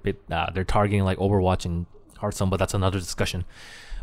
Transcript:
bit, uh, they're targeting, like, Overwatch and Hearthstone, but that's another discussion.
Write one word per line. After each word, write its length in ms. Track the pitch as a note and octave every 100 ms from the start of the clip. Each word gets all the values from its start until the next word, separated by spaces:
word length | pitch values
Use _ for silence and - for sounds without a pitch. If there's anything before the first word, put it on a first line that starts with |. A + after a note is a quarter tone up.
bit, 180 | G2 F#2+ -
uh, 220 | E2 E2+
they're 120 | F2+
targeting, 400 | F2+ G#2+ G#2 G2+
like, 140 | F#2+ F#2
Overwatch 480 | G2 G2+ F#2 - F2+
and 220 | E2+ E2+ - - -
Hearthstone, 340 | G#2 - F#2+
but 60 | F#2+
that's 180 | F#2+ G2+
another 240 | F#2 F#2+
discussion. 440 | E2+ - G2 F2+ - - - - - -